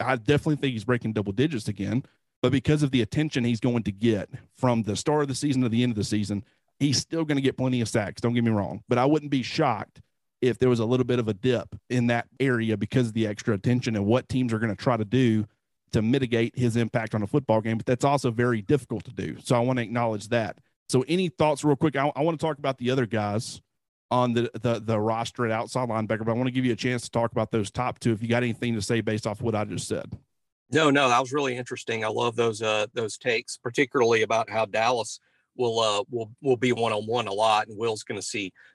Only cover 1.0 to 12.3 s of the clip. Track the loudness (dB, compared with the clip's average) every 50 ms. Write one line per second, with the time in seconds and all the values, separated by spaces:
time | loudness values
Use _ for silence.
1 | 0 -2 -2 -2 -2 -2 0 0 0 0 0 -4 -6 -6 -6 -4 -4 -2 -2 -2
2 | -4 -6 _ _ _ _ _ _ 0 2 2 2 2 2 2 4 2 2 2 2
3 | 0 0 0 -2 -2 0 0 0 0 0 0 0 0 0 0 0 0 -2 -4 0
4 | 2 2 2 2 -2 -6 -12 -18 -20 _ _ 0 0 2 2 2 0 -2 -4 -2
5 | 0 0 0 0 0 -2 -2 -4 -2 0 0 0 0 2 2 2 0 0 0 -2
6 | -2 -2 -2 -2 -2 -2 -4 -6 -6 _ _ _ _ _ _ _ 0 0 0 0
7 | -2 -2 -4 -4 -2 0 0 0 0 0 0 0 0 0 0 0 0 0 0 -2
8 | -2 -2 -4 -2 -2 0 2 2 2 2 2 2 0 -2 -6 -10 -4 -2 0 2
9 | 4 4 2 0 0 -2 -2 -2 -2 -2 -2 0 0 0 0 -2 -6 -12 _ -20
10 | _ _ _ _ _ _ _ _ 0 0 2 4 4 4 4 4 2 2 2 2
11 | 2 2 0 0 0 -2 -4 -2 0 0 0 0 -2 -6 -12 -18 -8 _ 0 2
12 | 2 2 2 0 -2 -6